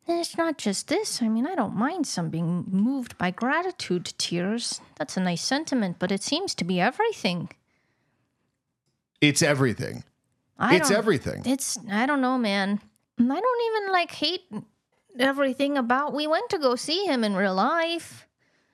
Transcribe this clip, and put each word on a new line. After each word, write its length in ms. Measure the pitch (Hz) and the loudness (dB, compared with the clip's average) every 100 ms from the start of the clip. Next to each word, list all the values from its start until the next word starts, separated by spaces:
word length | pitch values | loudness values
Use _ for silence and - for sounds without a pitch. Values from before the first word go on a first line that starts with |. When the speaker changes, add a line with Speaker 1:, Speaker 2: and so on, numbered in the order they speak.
| - | -2
Speaker 1:
And 140 | 339 | -2
it's 180 | 339 - | -2 -2
not 180 | 330 - | -2 -2
just 300 | 208 190 - | -2 -4 -2
this. 340 | 339 427 - | -2 -2 -2
I 80 | 220 | 0
mean, 180 | 226 285 | 2 0
I 80 | 370 | 0
don't 180 | 220 | -2
mind 320 | - 262 370 285 | 0 -2 0 -2
some 240 | - 165 | -2 -4
being 340 | 160 170 175 - | -2 -2 -2 0
moved 480 | 190 226 277 240 - | 2 2 0 -6 -4
by 140 | 180 | -4
gratitude 720 | 185 240 311 370 - - 180 - | -2 0 0 -2 -6 -2 -2 -2
to 80 | |
tears. 680 | - - 175 185 233 233 - - - | -6 -4 -2 -2 -2 -4 -8 -12 -8
That's 200 | 294 202 | -6 -2
a 40 | |
nice 220 | 180 170 | -2 -2
sentiment, 540 | - 269 320 262 196 170 | 0 -2 0 0 0 -2
but 140 | 180 | -2
it 100 | 196 | -2
seems 320 | - 302 392 | 0 -2 -2
to 100 | - | -4
be 160 | 175 185 | -2 2
everything. 680 | 196 277 453 403 202 175 - - _ _ _ _ _ _ _ _ _ _ _ _ _ _ _ _ | 2 2 0 2 -2 -2 -6 -12 _ _ _ _ _ _ _ _ _ _ _ _ _ _ _ _
Speaker 2:
It's 220 | 147 139 | 4 4
everything. 640 | 156 143 131 98 60 - - _ _ _ _ - | 2 4 2 0 -6 -8 -14 _ _ _ _ -4
Speaker 1:
I 180 | 202 277 | 4 4
Speaker 2:
It's 140 | 285 | 6
Speaker 1:
don't, 80 | 208 | 2
Speaker 2:
everything. 440 | 220 147 - 50 - | 2 0 0 -4 -2
Speaker 1:
it's, 320 | 262 - - 214 | -2 -2 -8 -4
I 160 | 202 262 | -2 0
don't 140 | 294 | 0
know, 180 | 254 262 | 0 0
man. 420 | 220 202 196 208 - _ _ - | 0 0 0 -2 -4 _ _ 0
And 140 | 240 | 2
I 80 | 302 | 4
don't 360 | 480 480 453 440 | 2 2 0 0
even, 100 | 403 | 2
like, 180 | 370 339 | 0 0
hate 300 | - 302 359 - 208 - _ _ _ _ 254 | -2 -2 -2 -8 -12 -12 _ _ _ _ 0
everything 580 | 262 277 269 254 285 285 | 0 2 0 2 0 0
about, 380 | 233 254 294 | 2 0 0
we 120 | 254 302 | -2 0
went 240 | 330 480 | 0 0
to 80 | 381 | 0
go 180 | 269 240 | 2 2
see 280 | - 339 403 | 0 0 2
him 180 | 254 | 2
in 100 | 214 | 2
real 200 | 190 196 | 2 2
life. 720 | 190 240 330 330 339 - - - _ _ _ _ | 2 2 2 0 -2 -8 -18 -20 _ _ _ _